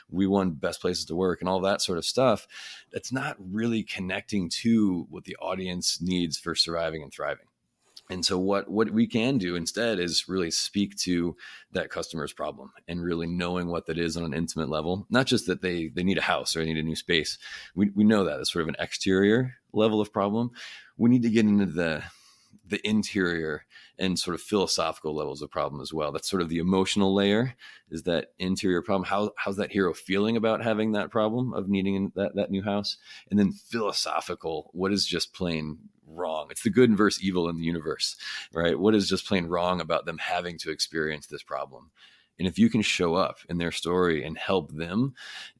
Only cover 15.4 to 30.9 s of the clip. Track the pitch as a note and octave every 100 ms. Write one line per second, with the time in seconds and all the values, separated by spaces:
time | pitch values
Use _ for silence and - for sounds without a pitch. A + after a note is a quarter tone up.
15.4 | - F#2 F#2 F2 D#2+ E2+ F2+ E2 E2 D#2+
16.4 | - E2 D#2+ D#2 D#2+ D#2 - E2+ D2 -
17.4 | - - - F2+ G2+ G2+ G#2+ G#2+ E2+ C#2
18.4 | C#2 F2 D#2+ - E2 - G2 F#2+ G2+ A#2
19.4 | B2+ - _ G#2+ A2 G#2+ G#2 G#2 G2 A2
20.4 | B2 - - - - - A#2 B2+ A#2 A2
21.4 | G#2 G2+ F#2+ D#2+ E2 D2+ - - - _
22.4 | _ - F2 G#2 G#2+ G#2+ G2+ G2+ F2+ E2+
23.4 | D#2 D2+ - - - - F#2 F2 - E2
24.4 | - G#2 F2+ - D#2+ - D#2 D2+ D2 C#2+
25.4 | D2 D#2 D2 C#2+ B1+ D#2 D2 C#2+ - F#2+
26.4 | E2 E2 F2 F#2+ F#2+ G#2 F#2+ G2 G2+ G#2
27.4 | C3 - - - - D#2+ F2+ E2 - -
28.4 | F#2 F#2 F#2+ F2 F#2 G2 F#2 G2 G#2+ -
29.4 | G#2 G2 F#2+ G2 F#2 - - F#2+ G#2+ A2+
30.4 | A2 G#2+ A2+ G#2+ A2